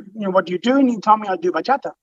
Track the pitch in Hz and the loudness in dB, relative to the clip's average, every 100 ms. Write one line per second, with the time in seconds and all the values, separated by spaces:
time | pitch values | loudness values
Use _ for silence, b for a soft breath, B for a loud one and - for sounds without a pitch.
0 | 196 214 202 185 170 180 240 269 254 226 | -12 -8 -2 0 0 -2 2 2 2 2
1 | 214 214 208 185 180 - 202 277 - - | 2 2 0 -4 -2 -2 -2 -2 -4 -14